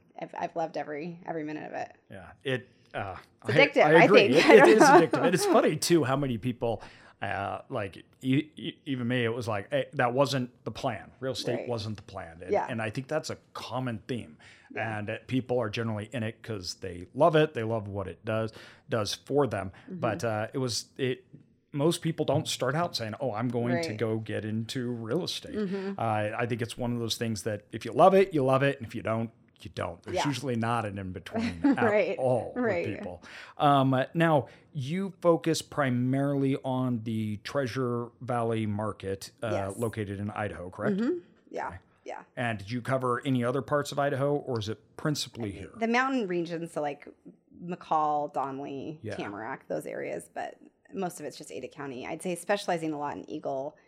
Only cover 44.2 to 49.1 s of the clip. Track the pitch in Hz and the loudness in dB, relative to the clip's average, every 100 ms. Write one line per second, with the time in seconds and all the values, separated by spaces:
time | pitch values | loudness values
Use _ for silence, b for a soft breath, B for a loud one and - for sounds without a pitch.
44.2 | 143 147 - 117 104 107 _ - 156 147 | 0 0 -2 -4 -4 -8 _ -6 -2 -2
45.2 | - 117 110 95 92 214 226 240 269 262 | -4 -6 -8 -8 -12 -4 0 2 2 0
46.2 | 196 175 165 165 165 160 147 143 - - | 0 -2 -2 -6 -6 -4 -4 -6 -12 -20
47.2 | - - _ - 170 180 - 160 151 147 | -20 -20 _ -14 -10 -8 -2 2 2 0
48.2 | 147 143 135 135 143 139 117 156 107 | -2 -2 -4 -4 -8 -8 -10 -10 -8